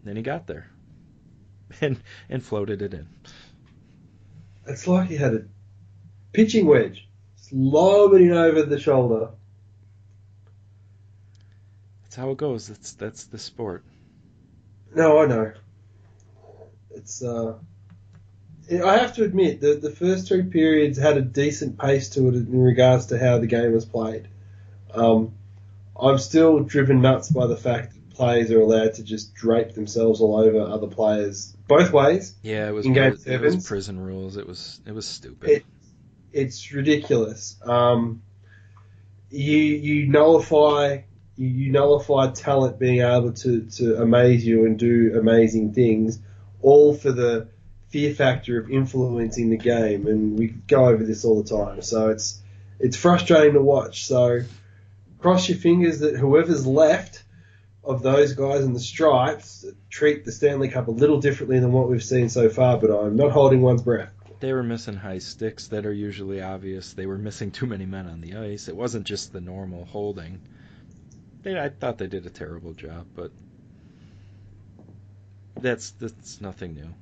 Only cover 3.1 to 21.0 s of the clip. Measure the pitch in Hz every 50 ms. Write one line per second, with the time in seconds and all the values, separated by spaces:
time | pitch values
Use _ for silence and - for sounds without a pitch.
3.1 | - - _ - - - - - - _ _ _ _ _ _ _ _ _ _ _
4.1 | _ _ - - - - - - - - - - 131 - - 180 180 185 180 180
5.1 | 160 143 139 123 113 107 - - - - - - _ _ - _ _ _ - -
6.1 | _ - _ _ - 214 220 214 240 220 185 151 143 123 107 90 92 - - _
7.1 | _ _ _ _ _ _ - - 135 131 131 135 143 156 180 190 202 202 208 196
8.1 | 196 185 180 175 175 170 165 165 156 156 147 143 143 - - 151 135 131 123 120
9.1 | 113 110 110 - - - - _ _ _ _ _ _ _ _ _ _ _ _ _
10.1 | _ _ _ _ _ _ _ _ _ _ _ _ _ _ _ _ _ _ _ _
11.1 | _ _ _ _ _ _ _ _ _ _ _ _ _ _ _ _ _ _ _ _
12.1 | - 127 127 135 139 135 151 147 123 113 104 104 107 _ _ - - _ 104 107
13.1 | 107 - - _ - 107 - - _ - 117 101 87 92 _ _ _ _ _ _
14.1 | _ _ _ _ _ _ _ _ _ _ _ _ _ _ _ _ - 160 165 156
15.1 | 151 156 156 135 120 110 110 107 - - _ _ _ _ _ _ _ _ _ _
16.1 | _ _ _ _ _ _ _ - - - - - _ _ _ _ - - - -
17.1 | - - 127 120 117 117 113 113 113 - - - - _ - - - _ _ _
18.1 | - - _ _ _ _ _ - - - - - 170 180 175 190 196 214 - -
19.1 | - 233 220 190 180 190 185 156 - - 139 147 147 143 151 147 - - 175 180
20.1 | 190 185 - - 196 185 180 180 - 165 160 160 156 151 151 143 131 131